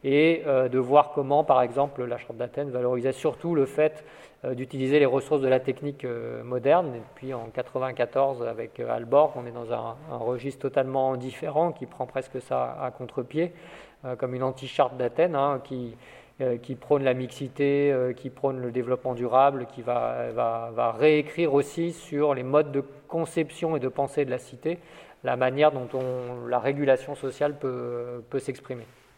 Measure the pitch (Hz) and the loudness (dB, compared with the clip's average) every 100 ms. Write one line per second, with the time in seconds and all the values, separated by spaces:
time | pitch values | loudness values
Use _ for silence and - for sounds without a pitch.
0 | 139 143 160 160 151 131 131 131 123 147 | 2 4 4 4 2 2 2 0 6 6
1 | 147 147 135 143 151 131 123 123 139 139 | 6 -2 2 2 4 4 4 0 -2 -2
2 | 123 120 - 117 120 139 143 123 123 123 | -6 -6 -10 -8 -8 -6 -4 -2 0 0
3 | 131 127 160 - 170 160 135 143 151 151 | 0 0 -2 -2 -2 2 2 2 2 0
4 | - - - _ 127 123 127 135 131 147 | -20 -20 -20 _ -6 -6 -6 -4 2 6
5 | 135 131 131 147 131 131 131 131 143 143 | 6 2 2 2 4 2 2 -4 -6 -8
6 | 127 117 117 117 120 127 127 170 160 120 | -8 -8 -8 -10 -6 0 4 4 4 -8
7 | 110 - 131 123 113 127 - 131 131 120 | -14 -14 -10 -8 -8 -8 -6 -4 -4 -2
8 | 120 135 135 127 117 110 117 - 120 117 | 0 2 0 0 -6 -6 -10 -8 -4 -4
9 | 117 135 151 131 123 120 113 117 113 127 | 4 6 6 0 -10 -10 -6 -6 -6 -10
10 | 156 123 117 123 139 135 135 139 131 135 | -12 -4 -4 -2 -6 -6 -2 0 0 0
11 | 131 131 127 - 156 143 170 - 127 - | 0 -2 -6 -8 -2 0 0 -2 -12 -10
12 | 127 131 - 127 - 127 123 - 127 - | -6 -6 -6 -10 -4 -2 -2 -4 -8 -8
13 | 123 - 123 151 170 170 - - - _ | -8 -8 -4 -2 -2 -4 -20 -20 -20 _
14 | 127 123 127 123 131 131 135 - 127 127 | -10 -6 -4 -2 -2 -4 -6 2 2 2
15 | 123 - 175 147 143 135 - 131 120 113 | -2 2 2 4 0 0 -6 -8 -8 -12
16 | - - - - 131 120 - 127 - 143 | -20 -20 -20 -4 -2 -2 -6 -12 2 2
17 | 135 127 127 - 135 - 143 143 143 131 | 4 0 -4 -8 -10 0 2 4 4 2
18 | 127 123 135 - 139 131 123 120 120 123 | 0 -2 -10 -2 -2 0 -2 -2 0 -2
19 | 131 120 120 127 139 135 120 - 117 120 | -2 -2 4 6 6 4 -8 -8 -2 0
20 | 117 123 117 117 117 113 117 113 117 113 | 0 -2 -4 -2 -2 -2 -4 0 0 4
21 | 151 151 151 - 170 139 143 - 170 170 | 6 6 2 0 2 2 2 -4 -4 -6
22 | - 147 147 131 127 147 151 139 135 - | -6 0 2 2 2 2 4 -2 -4 -16
23 | - 165 160 170 151 - 165 156 131 131 | -6 -4 -2 -2 -4 -2 -2 0 -2 -2
24 | 139 - 135 127 - 123 156 175 - - | -2 -2 -2 -4 -8 -8 -6 -6 -10 -20
25 | - - 127 127 127 135 151 139 123 131 | -20 -8 -4 0 0 6 4 4 -6 -4
26 | 127 127 123 123 120 120 123 143 139 131 | -4 -4 -6 -8 -2 0 0 0 4 4
27 | - 143 135 - 147 143 135 123 120 120 | 2 -8 -8 -2 -2 -2 -6 -4 -6 -6
28 | 123 123 117 139 135 123 - 127 110 - | -8 -12 -6 -6 -6 -10 -10 -12 -12 -20
29 | _ | _